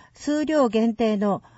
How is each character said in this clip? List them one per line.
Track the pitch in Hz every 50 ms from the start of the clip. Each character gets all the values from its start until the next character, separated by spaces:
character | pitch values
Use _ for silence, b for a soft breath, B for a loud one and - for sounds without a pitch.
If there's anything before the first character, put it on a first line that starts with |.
| B B B
数 | - - 277 294 302 302
量 | 269 311 302 269 233
限 | 196 226 220 233 220
定 | - 240 220 214
の | 202 202 208 190 - b b b